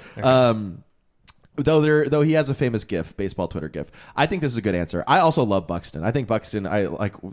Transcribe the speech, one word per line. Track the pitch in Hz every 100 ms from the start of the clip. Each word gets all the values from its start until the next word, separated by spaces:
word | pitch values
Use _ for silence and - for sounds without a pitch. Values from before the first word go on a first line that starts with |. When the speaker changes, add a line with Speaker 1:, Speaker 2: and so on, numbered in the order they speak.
| - -
Speaker 1:
Okay. | 127
Speaker 2:
Um, | 131 123 110 101 82 - _ _ _ - - _ -
though | 143 156
there, | 151 151 147
though | 151
he | 151
has | 156 135
a | 135
famous | 127 110
gif, | - 87 80 -
baseball | 98 - 87
Twitter | 92 78
gif. | 78 73 - - -
I | 156
think | 190
this | 147
is | 117
a |
good | 101 90
answer. | 85 87 -
I | 170
also | 165 156
love | 113 98 92
Buxton. | 87 - 78
I | 90
think | 135 110
Buxton, | 110 - 107 95
I, | 104 87
like, | - 101 - 98